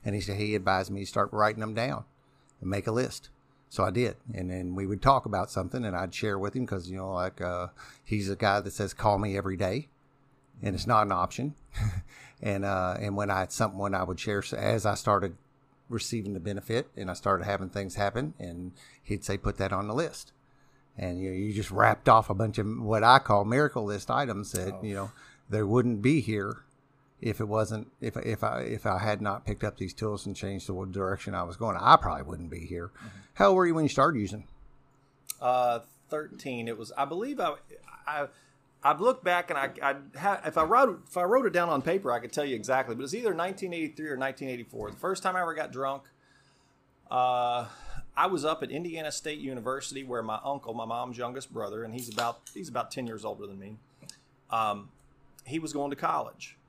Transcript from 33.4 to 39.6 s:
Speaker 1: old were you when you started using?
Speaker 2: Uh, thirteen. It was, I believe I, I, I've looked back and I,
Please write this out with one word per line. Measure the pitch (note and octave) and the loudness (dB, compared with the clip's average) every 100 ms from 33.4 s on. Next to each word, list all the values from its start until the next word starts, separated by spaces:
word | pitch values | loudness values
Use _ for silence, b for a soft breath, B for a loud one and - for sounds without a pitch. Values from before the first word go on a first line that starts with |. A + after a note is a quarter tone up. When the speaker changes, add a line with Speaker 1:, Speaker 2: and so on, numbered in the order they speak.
| G3+ | 6
Speaker 1:
old | F#3 | 8
were | F3 | 6
you | |
when | D#3+ D3+ | 4 2
you | |
started | - C#3+ C#3 | 4 4 4
using? | G2+ G#2+ - - - - _ _ _ _ - - | -2 -6 -12 -20 -20 -20 _ _ _ _ -14 -2
Speaker 2:
Uh, | B2 B2+ B2 A#2 - - _ | 2 4 2 0 -6 -20 _
thirteen. | D3+ D3+ C#3+ C#3 A#2+ A#2 | -6 -6 -10 -8 -6 -6
It | A2 | -6
was, | A2 - | -8 -4
I | C#3+ | -2
believe | E3+ B3+ C4 | -2 -4 -2
I, | F3 D3 - - - - - | -2 -2 -12 -20 -20 -12 -6
I, | D3+ C#3+ b b b _ _ C#3+ | -4 -6 b b b _ _ 4
I've | D3+ | 6
looked | A3+ - | 4 4
back | F3+ F3 F3 | 2 2 2
and | |
I, | D3+ | -2